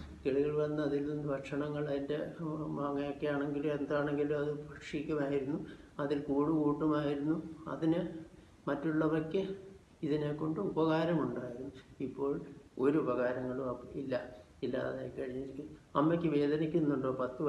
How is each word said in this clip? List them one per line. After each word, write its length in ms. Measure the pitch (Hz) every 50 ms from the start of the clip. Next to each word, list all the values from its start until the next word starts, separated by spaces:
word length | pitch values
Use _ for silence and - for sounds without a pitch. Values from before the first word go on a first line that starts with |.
| - - - - -
കിളികൾ 300 | 139 131 139 147 151 151 151 151
വന്ന് 180 | 147 151 151 151
അതിൽ 160 | 139 143 143 143 147
നിന്ന് 180 | 151 151 147 147 135
ഭക്ഷണങ്ങൾ, 500 | 135 - - 147 139 147 147 147 147 147 143 139
അതിൻ്റെ, 260 | 139 139 - 147 156 - 160 - - 165
ഉം, 180 | 151 156 156 151 156 156 147
മാങ്ങയൊക്കെ 480 | 143 143 143 139 143 143 139 - 151 147 143
ആണെങ്കിലും 360 | 139 143 151 143 143 143 151 147 139
എന്താണെങ്കിലും 580 | 139 139 151 143 143 147 143 143 147 143 151 143 143
അത് 100 | 151 147 147 - -
ഭക്ഷിക്കുമായിരുന്നു, 920 | - - - - - 147 139 151 156 147 139 139 143 139 131 135 156 175 156 - - - - - - - 143
അതിൽ 140 | 139 147 139 - 143
കൂട് 220 | 135 143 147 156 160 151
കൂട്ടുമായിരുന്നു. 760 | 147 143 143 - 156 151 151 151 147 143 147 139 143 156 165 180 - - - - - 151 139
അതിന് 260 | - 160 160 165 175 165 - - - - - - - - - - - - 139
മറ്റുള്ളവയ്ക്ക് 760 | 143 143 - 160 156 156 160 151 160 156 156 - - 190 190 190 - - - - - - - - - - -
ഇതിനെക്കൊണ്ട് 540 | 143 147 151 147 147 147 151 156 156 160 202 196 165
ഉപകാരമുണ്ടായിരുന്നു. 1000 | - 156 160 156 156 160 170 170 170 147 131 123 117 - - - - 123 131 143 - - - - - - 139
ഇപ്പോൾ 260 | - - 139 139 139 147 170 - - - - - - - - 131
ഒരു 140 | 147 147 156 127
ഉപകാരങ്ങളും 640 | 123 120 127 123 123 123 131 127 127 123 131 135 123 120
അപ്പ-, 180 | - - - - 151
ഇല്ല, 140 | 135 131 127 123 - - - - - - - - 135
ഇല്ലാതായി 460 | 120 123 127 127 131 131 131 127 123 -
കഴിഞ്ഞിരിക്കുന്നു. 540 | - 135 127 123 131 139 135 - 139 151 156 - - - - - -
അമ്മയ്ക്ക് 300 | 151 160 170 170 170 156 147
വേദനിക്കുന്നുണ്ടോ? 720 | 147 147 143 151 156 165 156 - 170 151 143 139 127 131 131 127 131
പത്ത് 200 | 127 123 - - 156